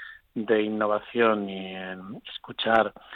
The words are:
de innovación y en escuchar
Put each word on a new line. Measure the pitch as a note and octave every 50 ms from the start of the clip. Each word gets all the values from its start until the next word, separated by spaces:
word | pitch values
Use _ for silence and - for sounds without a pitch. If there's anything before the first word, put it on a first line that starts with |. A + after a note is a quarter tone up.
| - - - - _ _ _
de | A#2+ G#2+ G#2+ A2+ G#2+ G#2+
innovación | G#2+ G#2+ G#2+ G#2+ G#2 G#2 G#2+ - - - A#2+ A#2 A2+ G#2+ G#2 G2+ G2
y | F#2+ F#2+ F#2+ F#2 F#2
en | F#2 F#2 F#2 F#2 F#2 F#2 F#2+ C3 - - - -
escuchar | - - - - - - A2+ A2+ A2+ G#2+ G#2 - - - - -